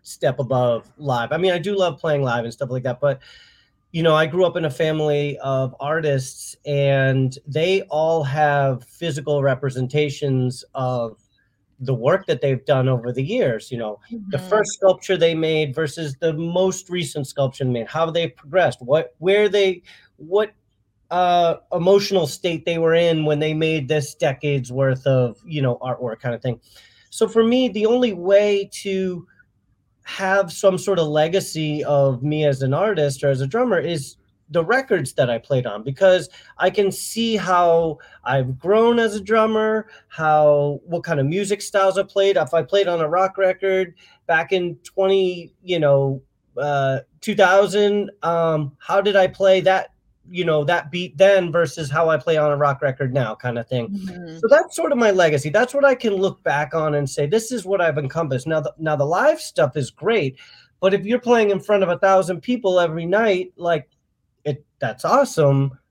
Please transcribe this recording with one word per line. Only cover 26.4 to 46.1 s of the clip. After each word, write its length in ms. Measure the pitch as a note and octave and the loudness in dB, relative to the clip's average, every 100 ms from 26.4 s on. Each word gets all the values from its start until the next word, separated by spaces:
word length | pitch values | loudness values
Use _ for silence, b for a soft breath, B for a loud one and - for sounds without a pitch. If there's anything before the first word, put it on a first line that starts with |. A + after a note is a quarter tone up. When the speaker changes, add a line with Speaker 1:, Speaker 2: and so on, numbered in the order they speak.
Speaker 1:
thing. 180 | B2+ A2+ b b b b b | -6 -8 b b b b b
So 180 | - A3 | -4 0
for 160 | A3+ | 2
me, 240 | A3+ B3 B3+ | 2 2 0
the 180 | G3+ G#3+ | 0 0
only 260 | B3 B3 | 2 0
way 560 | F3 F3+ G3+ G#3 G3+ G3 - | -2 2 4 4 0 -4 -8
to 440 | G3 F#3+ F#3+ F3+ - b b _ _ _ _ _ | -4 -2 -2 -6 -12 b b _ _ _ _ _
have 500 | - - F#3+ G3 G3 | -16 -6 0 2 0
some 260 | - G3 F#3 | 0 2 2
sort 200 | G3 F3+ | 0 0
of 100 | D#3 | 2
legacy 760 | D3+ D#3+ F#3+ F#3+ D#3 D3+ D3+ | 2 2 0 -2 -6 -4 -4
of 380 | C3+ C#3+ C#3 A#2+ | 0 2 2 0
me 220 | D3 D3+ | -2 0
as 180 | D3 C3+ | 0 0
an 100 | C3 | 0
artist 500 | D3 G#3+ F3+ C#3+ C3+ | 0 0 0 -2 0
or 60 | C#3+ | -2
as 120 | C3 | 0
a 60 | C3+ | -2
drummer 320 | A3+ B3 F3 | -2 0 0
is 380 | E3 D#3+ - - _ _ _ | -2 -6 -8 -18 _ _ _
the 140 | E3 | -2
records 480 | D#3+ C4 C4 F#3 C3 | 0 0 0 -2 -2
that 140 | - B2+ | -2 0
I 100 | A2+ | -2
played 280 | - C3 A#2+ | -2 -2 -2
on, 160 | G#2 | -8
because 460 | A#2 C3+ F#3+ F#3 C#3+ B B - | -8 2 4 4 0 B B -2
I 120 | F3+ | 0
can 220 | G3 G3 | 0 -2
see 440 | F#3+ - A3+ A#3 G#3+ | -2 -8 -4 -2 -2
how 600 | F#3 F3 F3 E3 E3 D3+ B B | 0 2 4 4 0 -6 B B
I've 360 | - C#3 C3 C3 | -2 -2 -2 -4
grown 420 | E3+ G#3+ A#3 A#3 | 0 2 4 2
as 160 | A3+ G#3 | 0 -4
a 40 | |
drummer, 680 | G3 A3 A3 A3 A3 A3 G#3+ B B | 0 0 2 0 0 -2 -6 B B
how, 760 | - D#3 D3+ D3+ D3 D3 C#3+ | -4 2 4 6 4 2 -4
what 180 | - E3 | -6 -8
kind 160 | E3+ D3 | -4 -2
of 80 | C#3 | 0
music 360 | F#3 G3 G3+ | -2 -2 -4
styles 360 | - G3+ F#3+ F#3 | -2 0 2 0
I 60 | |
played. 320 | G3 G3 G3 F#3+ | -2 2 2 2
If 180 | D3+ | 2
I 80 | E3 | -2
played 240 | - G3+ F3+ | 2 0 2
on 140 | E3+ | 0
a 80 | D3+ | 0
rock 300 | F3 F#3+ G3 | 0 0 2
record 560 | F#3+ F#3 F#3+ F#3+ F3+ - b b - | 0 0 0 0 -2 -8 b b -2
back 260 | E3 E3 | -2 0
in 240 | F#3+ F3 D3+ | -2 -2 -8
twenty, 680 | - - F#3+ G3 F#3 F3 E3 _ | -8 -2 2 2 0 -4 -14 _
you 160 | F3+ F3 | -4 0
know, 420 | D3 C#3 C#3 | 4 4 2